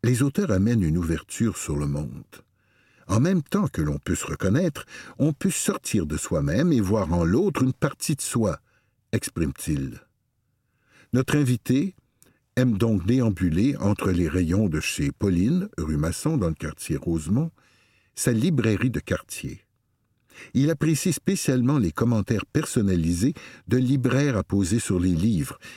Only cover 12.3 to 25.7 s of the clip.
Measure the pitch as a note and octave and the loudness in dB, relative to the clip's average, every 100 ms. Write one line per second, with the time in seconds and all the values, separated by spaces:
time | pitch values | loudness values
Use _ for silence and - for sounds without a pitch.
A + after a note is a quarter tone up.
12.3 | _ _ - B2+ G2 A2+ G#2 E2+ B2+ A2+ | _ _ 0 0 2 2 2 2 2 2
13.3 | F#2+ F#2 D#2+ B2+ - G2+ G#2 G2 F2+ E2 | 2 0 2 0 0 0 0 0 0 0
14.3 | F2+ E2 F#2+ G#2+ D#2 - - C#3+ - G2+ | 0 0 2 0 0 -4 -4 -4 -2 0
15.3 | F2 G#2 F3+ G3+ - D#2 D2+ D#2+ - D#3 | 2 2 0 -2 -6 -4 -2 -2 -2 -2
16.3 | D#3+ F2 D#2 C#2+ - - D2+ - E2 D2+ | 0 -2 -4 -8 -10 -8 -6 -2 -4 0
17.3 | A2+ E3 _ _ _ _ _ _ - - | -2 -2 _ _ _ _ _ _ -4 0
18.3 | A2+ D#3 D3 A2+ G#2 B2+ A2 - F2+ - | 2 2 2 2 2 0 -2 -6 -8 -6
19.3 | - - - _ _ _ _ _ _ _ | -12 -12 -12 _ _ _ _ _ _ _
20.3 | - - - C#3+ D#3+ D3+ D#3 F#3+ D3+ - | -20 -4 0 2 2 2 2 0 0 -2
21.3 | F#3+ - B2+ A#2+ D3 F2+ - A#2+ A2+ F#2 | 0 0 2 2 2 0 0 2 2 0
22.3 | G#2+ - - - - G2 F2+ E2 E2+ A#2+ | -2 0 -4 0 0 2 2 2 2 0
23.3 | D3+ - - - B2 B2+ C#3 B2 C3 D3 | -2 -14 -20 -2 2 2 2 2 2 2
24.3 | A2 - G2+ F2+ A2+ - F#2 F2+ E2+ G#2+ | 0 0 0 2 0 0 0 2 2 2
25.3 | E3+ C3+ - - | 0 -2 -8 -18